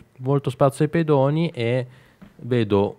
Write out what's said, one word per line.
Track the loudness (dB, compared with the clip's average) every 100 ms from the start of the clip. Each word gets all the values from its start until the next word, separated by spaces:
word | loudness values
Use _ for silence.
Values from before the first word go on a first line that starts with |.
| -10 -10
molto | -2 -2 -2
spazio | 0 0 2
ai | -2
pedoni, | 0 2 2 2 0 -4
e | -2 -2 -2 -4 -14 _ _ -20 -14
vedo | -2 0 2 2 0